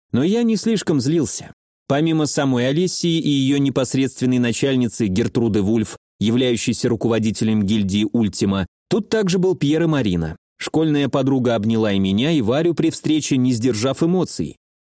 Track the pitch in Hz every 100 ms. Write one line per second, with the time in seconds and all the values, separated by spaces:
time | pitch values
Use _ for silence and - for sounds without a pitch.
0 | - 117 160 226 233 220 226 214 - 151
1 | 120 170 117 - - - _ _ - 143
2 | 165 160 151 - 139 127 123 151 180 -
3 | 175 165 147 139 135 143 139 139 127 131
4 | 135 - 127 127 120 110 139 131 120 -
5 | 110 92 101 - 117 101 98 113 104 -
6 | _ - 104 123 127 113 - 110 123 113
7 | 117 113 110 101 110 107 98 110 98 104
8 | 107 120 104 - 101 95 90 _ - 220
9 | 214 220 196 185 180 175 143 156 165 143
10 | 107 87 80 78 _ - - 151 160 147
11 | 139 143 135 135 120 113 107 113 110 98
12 | 95 98 143 160 107 135 170 165 160 -
13 | 151 156 - 135 127 120 127 107 127 135
14 | 165 185 156 - 78 - _ _